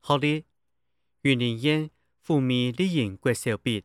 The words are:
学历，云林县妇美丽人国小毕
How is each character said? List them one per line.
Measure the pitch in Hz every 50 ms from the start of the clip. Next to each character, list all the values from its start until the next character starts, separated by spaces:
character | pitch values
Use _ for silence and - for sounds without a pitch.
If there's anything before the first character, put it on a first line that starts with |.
学 | _ - 143
历， | 135 139 147 151 156 - _ _ _ _ _ _ _ _ _ _ _ _ _ _ _
云 | - 139 135
林 | 120 123 120 113 113
县 | 123 147 151 156 156 151 _ _ _ _ _ _
妇 | _ - 165 143
美 | 131 127 127 123 123 127
丽 | 117 - 185 190 175
人 | 151 117 101 95
国 | - _ 131 117
小 | - - 127 107
毕 | - _ - 110 101